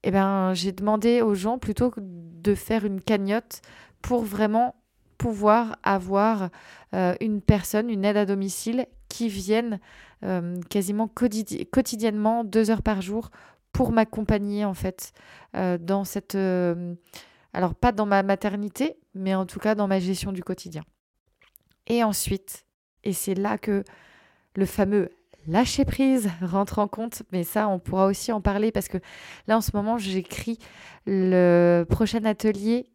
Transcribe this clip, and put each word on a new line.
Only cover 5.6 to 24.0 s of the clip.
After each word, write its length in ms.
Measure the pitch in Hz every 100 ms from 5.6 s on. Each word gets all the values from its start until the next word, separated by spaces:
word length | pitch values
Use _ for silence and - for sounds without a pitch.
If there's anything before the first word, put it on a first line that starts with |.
| 226 -
avoir, 680 | 202 196 180 196 214 220 185 - - - -
euh, 200 | 190 180 180
une 200 | 220 208
personne, 480 | - 214 - 208 233
une 160 | 208
aide 140 | 196 208
à 80 | 202
domicile 600 | 196 196 - - 247 - - _
qui 200 | - 233
vienne, 520 | 196 185 214 233 202 - - - _
euh, 380 | 190 185 175 180 -
quasiment 400 | 202 190 208 220
quotidi-, 560 | - 240 214 208 - -
quotidiennement, 800 | - - 220 226 214 214 233
deux 260 | 220 214 220
heures 120 | 220
par 180 | - 202
jour, 300 | 185 214 - - - _ _
pour 200 | - 247
m'accompagner, 720 | 226 220 220 208 214 202 202
en 80 | 208
fait, 400 | 180 185 185 - _ - - -
euh, 220 | 190 185 175
dans 280 | 170 196
cette, 300 | 190 202 -
euh, 600 | 196 190 180 180 170 175 175 _ - - _ _
alors 220 | - 180
pas 180 | - 247
dans 140 | 214 208
ma 160 | 196
maternité, 760 | 196 196 208 202 208 - 294 - _
mais 200 | 190 190
en 100 | 190
tout 140 | 185 -
cas 160 | 214
dans 120 | 214 202
ma 120 | 190
gestion 340 | 180 190 196
du 100 | 185
quotidien. 400 | 180 180 175 156 - _ _ _ _ _ _ _ _ _ -
Et 160 | 233
ensuite, 640 | 220 202 - 196 - - _ _ _ _
et 80 | -
c'est 220 | 180 -
là 240 | 190 202 214
que 260 | - 196 196 -